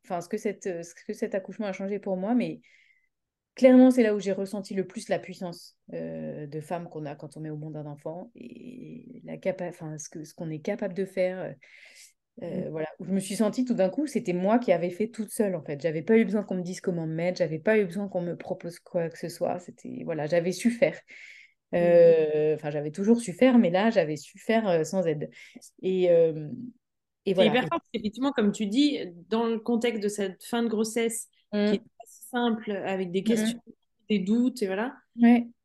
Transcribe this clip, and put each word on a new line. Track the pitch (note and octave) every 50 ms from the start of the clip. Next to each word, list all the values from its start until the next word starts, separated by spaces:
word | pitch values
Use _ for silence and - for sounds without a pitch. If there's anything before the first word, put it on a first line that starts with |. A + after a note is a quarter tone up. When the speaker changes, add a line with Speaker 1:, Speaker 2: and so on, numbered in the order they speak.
| _
Speaker 1:
enfin, | - F#3+ F3
ce | E3+ -
que | -
cette, | G#3 - G#3+ G3 G3 - G3+ F3 E3+ E3+
ce | E3+ - - -
que | - G#3
cet | - - - -
accouchement | G3 F#3+ - F#3+ - A3
a | G3+ F#3+
changé | - G3 G3 G#3 G3
pour | - G3+ F#3
moi. | F#3 F#3 G#3 B3
Mais | A#3+ F#3+ E3 D#3 - _ _ _ _ _ _ _ _ _ _ _ _ _ _ _ _ _ _ _
clairement, | - A#3+ C4 B3+ B3+ B3+ C4
c'est | B3+ B3+ A3+
là | G#3+ G#3
où | G#3
j'ai | F3+ G3
ressenti | F#3+ F#3+ G3 G3 - G#3 G3 - G#3
le | F#3+ F#3
plus | F#3 - A3+ - -
la | F#3+ E3
puissance, | - - F3+ - F#3+ F3 E3+ E3+ - - _ _ _ - F3
euh, | E3+ E3 D#3+ D#3+ D#3+ D#3 D#3 D3+ D3 D3+
de | D3 D3 D#3
femme | D3+ - F3+ E3+ F3 -
qu'on | - D#3 D3+
a | C#3 D3+
quand | D3+ - D3 -
on | D#3
met | D#3 D#3
au | D3+
monde | D3+ D3+ D#3+ D3+
un | D3+ D3
enfant | D3 D3 D3 _ D#3 D#3+ F3 F#3+ A#3+ _
et | - - - - - - - - - - D#3 - - - - - - -
la | - D#3+
capa-, | D#3 - G3 F3+ F#3 F3+ F3
enfin, | F3 - E3+ D#3 D#3
ce | D3+ - -
que, | - E3+ D#3
ce | D3+ -
qu'on | - F3 D#3+
est | D#3 D3+
capable | D3+ - G3+ - G#3+ F#3+ F3
de | F#3+ F#3+
faire, | F#3+ - F#3+ F#3 F3+ F#3 F#3
euh, | E3 - - _ - _ - - - - - - - - _ _ _ _ _ - -
euh, | E3+ - F#3 -
Speaker 2:
Mm. | -
Speaker 1:
voilà, | D3+ D#3+ D#3 D#3 - _
où | -
je | E3+
me | F#3+ F#3+
suis | F#3 - G3+
sentie | F3+ A3 G#3+ A#3+ B3+ B3+
tout | B3+ A#3
d'un | - F#3+ F#3
coup, | F#3 C4+ D4+
c'était | C#4+ - A3+ A#3+ F#3 F3
moi | F3 F#3 G3 A3
qui | B3 B3 -
avais | F3+ E3+ E3 F3+
fait | F3 - G#3 A3+
toute | - - G#3+ F#3+
seule, | - - A3 G3 F#3
en | E3 C3+
fait. | - D3 C#3+
J'avais | D3 E3 D3+ D#3+
pas | D3+ - A3+
eu | A3+ A3+
besoin | F#3+ F#3+ A3 G3
qu'on | - F#3+
me | F#3 F3
dise | F3 F#3 -
comment | - G3 F3+ E3+ D#3+
me | D#3+ D#3+
mettre, | D#3+ E3+ F3+ F3+
j'avais | F3+ F3+ D#3 D#3+ D#3
pas | D#3 A3 A3
eu | G#3+ G#3
besoin | F3 E3+ G#3 G3+
qu'on | F#3+ - F3+
me | F3 F3 E3
propose | E3 - - F3+ F3+ - E3+ E3+ -
quoi | _ - - F3 E3 D#3+
que | D#3+
ce | - - E3
soit. | E3 - F3 - - F3+
C'était, | - - - _ - B1+ - - -
voilà, | D#3+ E3 D3+ D3
j'avais | D#3 F3 F3 E3 F3+ F3+
su | - - A#3+
faire. | A#3+ - F#3+ D#3 E3 - _ _ - - - - - - - _ _ _ _ _ -
Speaker 2:
Mm. |
Speaker 1:
Euh, | F3 E3+ F3 E3+ E3+ E3+ E3+ E3 D#3+ D#3 D3+ D3+ D3+ D3+ D#3 D#3
enfin, | C#3+ - D3+
j'avais | D3 D3+ D3 D#3
toujours | D3+ - G3 G#3+ A#3 A#3
su | A#3 F#3 D#3+
faire, | - B3 C4 B3+ A#3+
mais | G#3 E3+
là, | E3+ F#3 G#3 A3+
j'avais | A3 G3 E3 D3+ D#3
su | D3 - - - G3
faire, | - - A3 A3+ A3
euh, | G3 F3 E3 D#3
sans | D#3 - F#3+ F3+
aide. | E3 D3+ D3+ - - - - - - _ - - - _ -
Et, | - F#3 F#3+ F#3 F3+ F3
euh, | E3+ E3 E3 E3 D3+ D#3 D3+ D3 A#2+ - A#3+ B3+ - _ _ _ _ _ _ _ _ _ _
et | G3+
Speaker 2:
C'est | F#3
Speaker 1:
voilà. | F3+ - G#3+
Speaker 2:
hyper | G3 B3 A3+
Speaker 1:
Et |
Speaker 2:
fort, | D#3 E4+ E4
parce | _ _ -
qu'effectivement, | A3 - G#3 - A#3+ C4 C#4+
comme | C4 - G#3+ G3+
tu | G3+ - A3
dis, | G3 G3+ C4 D4 D4 C4+ - - F3+ E3+ F3 E3+ _
dans | A3 A3+ A#3
le | A3+ A3+ G#3+
contexte | A3 - A#3+ A3+ A#3 A#3+ A3 A3
de | G3
cette | G#3 G3+ - G3 G3 F3+ _ -
fin | - - A#3 A#3
de | A3+
grossesse, | A3 G#3 A3+ A3 - A#3 A3+ A3+ A3+ - - _ _ _ _ _ -
Speaker 1:
Mm. | G#3 G#3
Speaker 2:
qui | G#3 G#3
est | G3
pas | - _ _ _ -
si | - - - - -
simple, | - A#3+ A#3+ A#3 A3 A3 A3 G#3
avec | G#3 F#3+ C#3+ F3 F#3+ F#3 F#3+ F3
des | F3 G3
Speaker 1:
Mm, | F#3
mm. |
Speaker 2:
questions, | A3 A#3 A3 G#3+ A3+ A#3+ A#3 _ - - _ _ _ _ _ _ _
des | G#3+ G3+
doutes, | F3+ F#3+ A3 A#3+ B3 B3+ B3+ - G#3+
et |
voilà, | F#3 F#3+ G3 A3+ C4+ C#4+ - _ _ _ A3+
Speaker 1:
Ouais. | A#3 A#3 A#3+ A#3+ A#3+ - - _